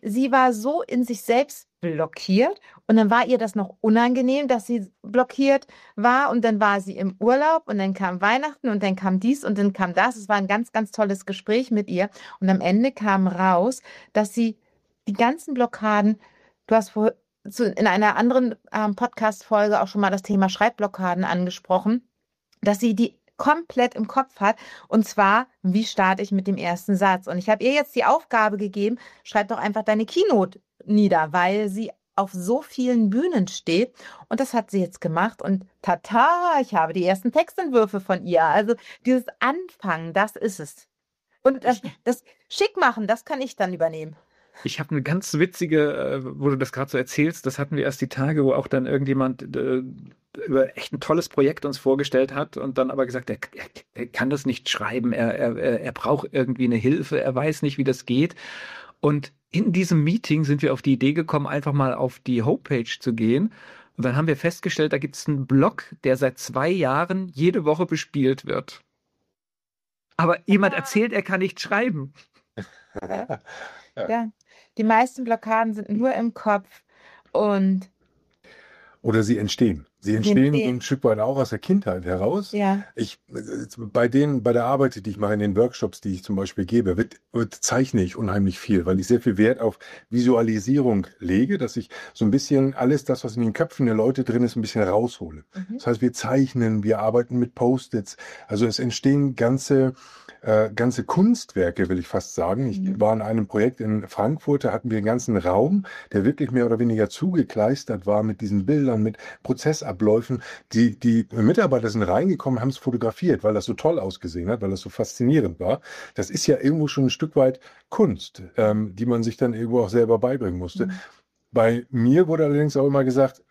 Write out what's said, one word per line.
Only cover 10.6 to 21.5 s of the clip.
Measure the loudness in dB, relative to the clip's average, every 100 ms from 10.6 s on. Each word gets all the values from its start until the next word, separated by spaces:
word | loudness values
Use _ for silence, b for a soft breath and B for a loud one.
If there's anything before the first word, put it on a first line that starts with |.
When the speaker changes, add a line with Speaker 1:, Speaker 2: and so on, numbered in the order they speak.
| -2
Speaker 1:
ganz | -4 -4
tolles | -2 -2 -2 -6
Gespräch | -10 -2 0 0
mit | -2 -2
ihr | -2 -2 B B B
und | 2
am | 2
Ende | 4 2 2
kam | 0 0 2 2
raus, | 2 2 4 2 -2 B B B
dass | -2 -2
sie | 0 -2 -2 _ _ _ _ -8
die |
ganzen | 0 0 0 -6 -2
Blockaden, | -2 -2 0 2 2 0 b b b b 2
du | 2
hast | 2
vor, | 0 0 -2 _ _ -16
zu, | -2 -2
in | 2 2
einer | 4 2 4
anderen, | 2 2 0 -4 _
ähm, | -2 -2 -2
Podcast-Folge | -4 -2 -4 -4 -2 2 2 2
auch | 0
schon | 0
mal | 0
das | 0
Thema | -2 0 0
Schreibblockaden | 2 0 0 -6 -2 -4 -2
angesprochen, | -2 -2 -2